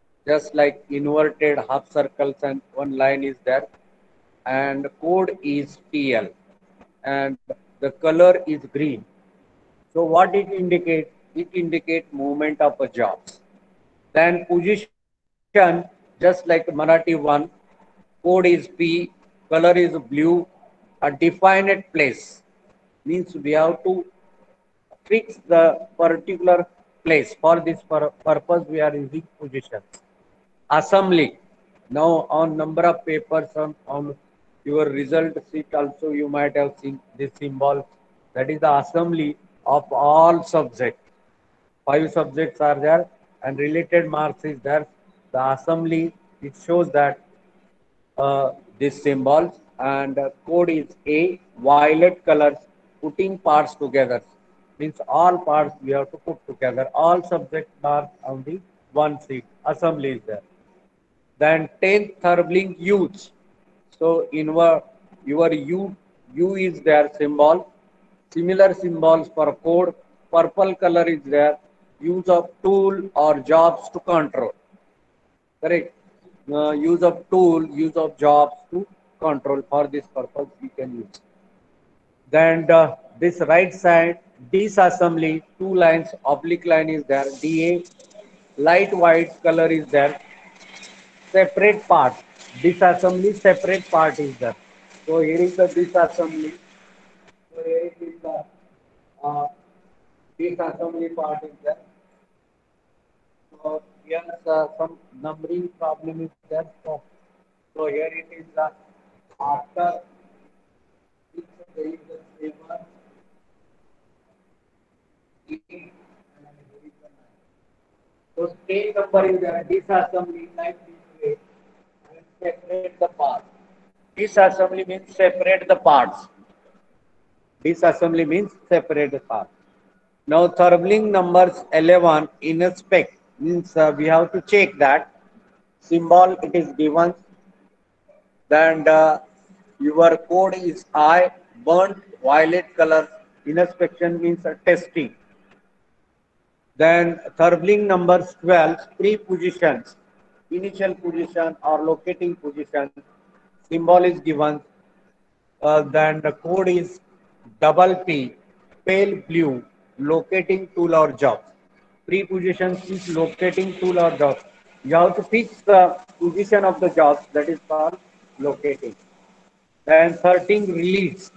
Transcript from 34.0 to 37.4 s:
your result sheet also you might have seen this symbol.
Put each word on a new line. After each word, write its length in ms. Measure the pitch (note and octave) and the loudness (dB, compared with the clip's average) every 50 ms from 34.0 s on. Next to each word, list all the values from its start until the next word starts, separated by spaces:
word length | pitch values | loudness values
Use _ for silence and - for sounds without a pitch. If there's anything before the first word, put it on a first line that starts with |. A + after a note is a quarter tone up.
| C#3+ D3 C#3 _ _ _ _ _ _ _ _ _ - | -10 -10 -14 _ _ _ _ _ _ _ _ _ -8
your 260 | C#3+ D3 D#3 D3+ C#3+ | -4 -2 -2 -2 -2
result 480 | C3+ C#3+ C#3 C3 D#3+ E3 E3 D#3 - - - _ | -4 -6 -6 -2 -2 -2 -2 -2 -6 -10 -14 _
sheet 220 | D#3 D#3 D3 - | -12 -12 -10 -6
also 380 | - D3 D3 C#3+ - - D#3+ D#3 | -4 -4 -4 -6 -8 -8 -8 -6
you 180 | D3 D3 D3 C#3+ | -6 -6 -6 -4
might 260 | D3 D3 D3 C#3+ C#3+ | -4 -4 -4 -2 -2
have 200 | C#3+ C#3+ C#3 - _ | -2 -4 -4 -6 _
seen 180 | - C#3 C#3 C3 _ _ _ | -14 -14 -14 -14 _ _ _
this 140 | B2 C#3 C3+ _ | -12 -12 -12 _
symbol. 500 | - | -12